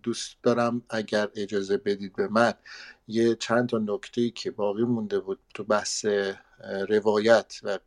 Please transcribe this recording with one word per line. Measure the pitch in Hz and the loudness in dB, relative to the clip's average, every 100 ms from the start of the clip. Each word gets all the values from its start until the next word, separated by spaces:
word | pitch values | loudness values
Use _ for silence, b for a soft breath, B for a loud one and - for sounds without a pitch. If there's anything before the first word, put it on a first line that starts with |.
دوست | 117 110 - - | -6 -6 -8 -2
دارم | 123 120 120 120 - | 0 2 0 -2 -4
اگر | 113 104 107 104 107 | -6 0 0 0 -4
اجازه | 98 101 95 101 | -4 -2 0 -2
بدید | 101 98 98 - | 0 -4 -4 -4
به | 101 | 0
من | 110 117 - B B B B - | 4 2 0 B B B B -4
یه | 113 117 113 | 2 2 0
چند | - 117 123 | 0 0 2
تا | 113 | -2
نکته‌ای | 107 98 - 120 120 | 0 -4 -4 -2 -2
که | - 127 | -2 -8
باقی | - 101 101 | -2 -2 0
مونده | 120 117 104 101 | 0 0 0 -4
بود | 95 95 _ | -4 -8 _
تو | - | -10
بحث، | 104 104 - - 107 | 0 0 0 -4 0
اه، | 101 98 98 _ - 98 98 98 | 0 0 -6 _ -18 -8 -6 2
روایت | 107 107 104 110 110 - - | 2 4 2 6 4 4 -10
و | 104 95 | -8 -8